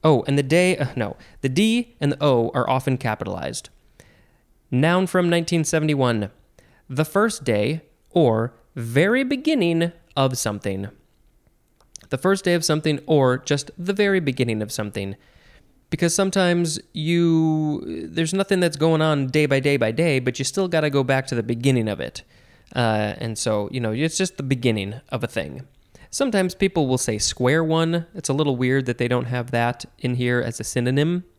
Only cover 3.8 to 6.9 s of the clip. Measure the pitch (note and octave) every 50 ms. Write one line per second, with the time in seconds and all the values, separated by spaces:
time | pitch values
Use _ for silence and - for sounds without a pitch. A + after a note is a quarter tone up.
3.8 | _ _ _ _ - _ _ _ _ _ _ _ _ _ _ _ _ _ - B2
4.8 | C#3 D#3+ F3 F#3 F#3+ F3 - F#3 F3 F3 E3+ E3+ E3 D#3+ F3+ E3 D#3+ - - D#3+
5.8 | D3+ D#3 D3+ C#3 C3 B2 A#2 A2 G#2 F#2+ - _ _ _ _ _ _ _ _ _
6.8 | _ _